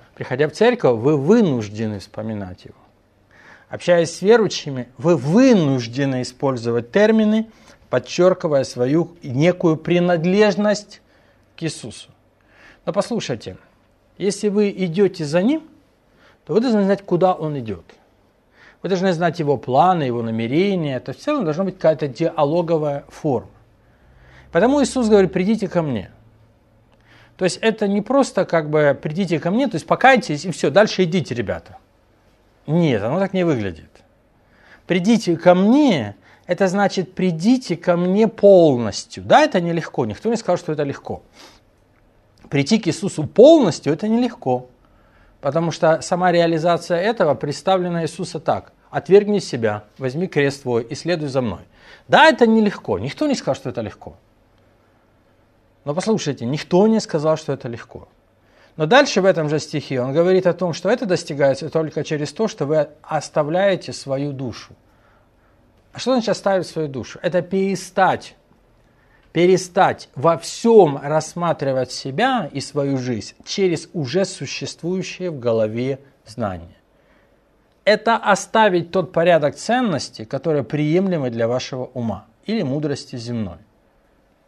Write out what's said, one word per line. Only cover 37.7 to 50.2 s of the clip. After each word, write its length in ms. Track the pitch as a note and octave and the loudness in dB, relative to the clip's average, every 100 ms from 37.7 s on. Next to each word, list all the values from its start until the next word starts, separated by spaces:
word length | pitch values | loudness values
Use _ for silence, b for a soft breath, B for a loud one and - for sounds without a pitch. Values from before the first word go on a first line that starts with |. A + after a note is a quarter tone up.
| E3 | -4
ко 200 | - F3 | 0 0
Мне 320 | F3+ G3 A3 | 0 2 0
полностью. 960 | - G3+ F#3 D#3+ B2 A2 - - - | 4 8 8 8 4 -2 -6 -12 -14
Да, 180 | F#2+ A#3+ | 4 4
это 180 | D4+ F#3+ | 4 0
нелегко, 460 | E3+ E3+ - - A#2 | -2 -4 -4 -4 -4
никто 220 | G2+ A3 | -4 -4
не 80 | A#3 | -4
сказал, 220 | - F3 | -2 -4
что 140 | - | -4
это 120 | D3+ | -6
легко. 380 | C#3 - - G2 - B B B _ _ _ _ _ _ _ _ - | -6 -8 -10 -12 -14 B B B _ _ _ _ _ _ _ _ -4
Прийти 300 | C#3+ C#3 A3 | -2 2 0
к 80 | F3 | 0
Иисусу 380 | - G3+ - | -4 -6 -6
полностью — 680 | C#3+ - C4+ E4 G#3 - D3+ | -2 8 8 10 6 0 -4
это 140 | D#3 G#3+ | -2 0
нелегко, 640 | A#3 B3 - C3+ B2+ - _ b b b b b b | 0 -2 -4 -4 -4 -4 _ b b b b b b
потому 320 | C#3 D#3 E3+ | -4 -2 -4
что 280 | - D#3+ D#3+ | 0 2 2
сама 300 | - F3 F3+ | 0 0 2
реализация 680 | E3+ E3+ E3 E3+ E3+ - E3+ | 2 2 2 0 0 -2 -2
этого 360 | G3+ A3+ E3+ | -2 0 0
представлена 680 | C3 D3 C#3+ - F#3+ F3+ E3+ | 0 -4 -4 0 0 0 -4
Иисуса 360 | D#3+ - F3 D#3 | -6 -6 -10 -6
так: 340 | D3+ G#2 - b b | -4 -4 -6 b b
«Отвергни 500 | C#3+ - G3 G#3 G3+ | -10 4 4 4 -2
себя, 420 | - B2 A2 G#2 - - | -4 -4 -2 -4 -10 -8
возьми 300 | C3 C#3+ | -6 -4